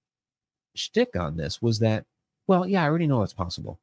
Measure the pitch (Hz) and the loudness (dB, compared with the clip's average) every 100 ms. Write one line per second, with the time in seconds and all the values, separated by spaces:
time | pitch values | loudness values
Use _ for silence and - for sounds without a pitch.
0 | _ _ _ _ _ _ _ - - 220 | _ _ _ _ _ _ _ -12 -4 0
1 | 247 90 80 82 73 - 117 110 110 110 | 0 -2 -4 -4 -6 -2 0 2 2 0
2 | - _ _ _ - 180 185 196 147 165 | -4 _ _ _ 2 2 2 2 2 2
3 | 156 127 95 - 90 - 101 - | 2 2 0 -4 -8 -8 -12 -14